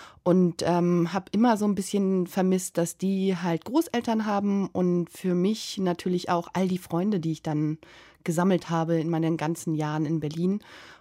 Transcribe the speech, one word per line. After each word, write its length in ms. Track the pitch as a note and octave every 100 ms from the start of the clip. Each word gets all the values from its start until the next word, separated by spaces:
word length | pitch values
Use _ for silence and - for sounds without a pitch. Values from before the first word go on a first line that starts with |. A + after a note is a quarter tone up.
| - -
und, 380 | F3+ F3+ F3+ E3
ähm, 480 | E3 F3 F3 F3 E3+
hab 200 | F#3 -
immer 240 | G3+ B3 G#3+
so 80 | G#3
ein 80 |
bisschen 540 | G3 F#3+ G3+ F#3+ F#3 F3
vermisst, 500 | - F#3 F#3 - -
dass 200 | E3+ -
die 380 | F#3+ F#3+ F#3+ F3+
halt 300 | F3+ E3 -
Großeltern 600 | C#4 E4 A#3+ A#3 A3 G#3+
haben 400 | G3+ G3+ G3+ F#3+
und 420 | F#3 F3+ F3 E3
für 240 | - F#3
mich 460 | F3+ F#3+ A3 - -
natürlich 500 | F3+ F3 F#3 F3+ -
auch 200 | F3 F3
all 140 | F3 F#3
die 100 | F3+
Freunde, 420 | - E3+ G3+ G3+
die 120 | D#3+
ich 100 | D#3
dann 380 | D#3+ D3+ D3+ D#3 - - - _
gesammelt 460 | - E3 F3+ F3 -
habe 300 | E3 D#3+ E3
in 100 | D#3
meinen 260 | E3 D#3+ E3
ganzen 360 | D3+ E3 -
Jahren 320 | D#3 D3+ D#3 D3+
in 140 | D#3+
Berlin 400 | D3+ D#3+ F3+ G3+ - - - -